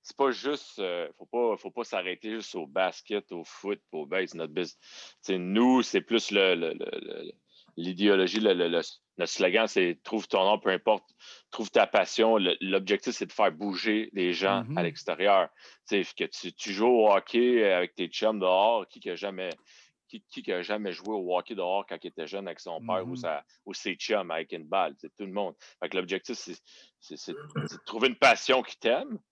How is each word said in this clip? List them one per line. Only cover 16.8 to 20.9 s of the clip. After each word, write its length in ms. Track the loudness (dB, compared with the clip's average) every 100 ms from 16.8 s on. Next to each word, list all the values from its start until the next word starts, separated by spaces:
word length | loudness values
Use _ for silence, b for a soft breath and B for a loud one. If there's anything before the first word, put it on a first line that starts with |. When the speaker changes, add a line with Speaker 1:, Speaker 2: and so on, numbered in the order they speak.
| 4
Speaker 1:
au 260 | 6 6
hockey 580 | 6 2 2 4 4 4
avec 240 | 2 0 -4
tes 100 | -6
chums 320 | 0 0 2
dehors, 480 | 2 4 4 2 -4
qui 120 | -12
qui 100 | -10
a 60 | -6
jamais, 340 | -6 -6 -8 -8 b b b _ _
qui, 140 | -20 _
qui 120 | -14
qui 100 | -4
a 100 | -4
jamais 300 | -2 -4 -4